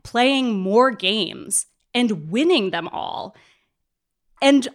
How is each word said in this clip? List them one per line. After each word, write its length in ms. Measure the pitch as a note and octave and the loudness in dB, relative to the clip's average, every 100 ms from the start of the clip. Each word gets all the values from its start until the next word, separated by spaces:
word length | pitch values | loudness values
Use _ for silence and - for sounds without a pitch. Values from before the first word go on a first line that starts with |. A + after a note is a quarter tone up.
playing 560 | - A#3 B3+ C#4 B3+ G3+ | -6 0 2 2 0 -2
more 320 | F#3 G#3+ C4 | 0 4 2
games 760 | A3+ F#3 A3 F#3 - - - - _ _ | 2 -2 -2 -4 -8 -6 -6 -6 _ _
and 380 | A#3+ B3 F#3 D#3 | -2 0 -2 -4
winning 400 | G#3+ D#4+ E4+ F#3+ | 0 2 2 0
them 180 | E3+ E3 | -4 -8
all. 480 | - - - G3 - _ _ _ _ _ _ _ _ _ - | -8 -8 -8 -12 -16 _ _ _ _ _ _ _ _ _ -2
And 280 | C4+ C#4+ B3+ | 4 4 2